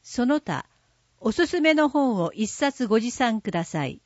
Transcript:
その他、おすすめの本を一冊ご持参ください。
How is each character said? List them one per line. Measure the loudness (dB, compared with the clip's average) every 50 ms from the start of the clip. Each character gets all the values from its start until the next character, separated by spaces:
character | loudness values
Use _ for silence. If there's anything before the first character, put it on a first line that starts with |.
そ | _ -8 -4 -2 0
の | 2 0 0
他、 | _ -4 -6 -6 -8 _ _ _ _ _ _ _ _ _ _ _
お | -4 -2
す | 2 2 0
す | 0 2 2
め | 4 4 4
の | 4 2 2
本 | 2 2 2 2 2 0
を | -2 -2
一 | -2 -4 -4
冊 | -4 -2 -2 -2 -2 0 -2 0
ご | 2 2 2
持 | 2 -2
参 | -2 -2 0 0 0 -2
く | _ -4
だ | -4 -4 -4
さ | -4 -4 -4 -4
い。 | -4 -6 -10 _